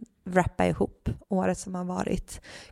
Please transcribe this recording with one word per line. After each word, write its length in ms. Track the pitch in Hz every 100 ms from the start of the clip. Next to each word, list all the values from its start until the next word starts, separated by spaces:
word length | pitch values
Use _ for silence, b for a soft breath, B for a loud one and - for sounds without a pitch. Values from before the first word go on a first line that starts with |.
| - _ 185
wrappa 400 | 180 170 - 180
ihop 420 | 160 - - - - -
året 280 | 190 185 175
som 180 | - 185
har 80 |
varit. 580 | 180 185 190 190 - - B B B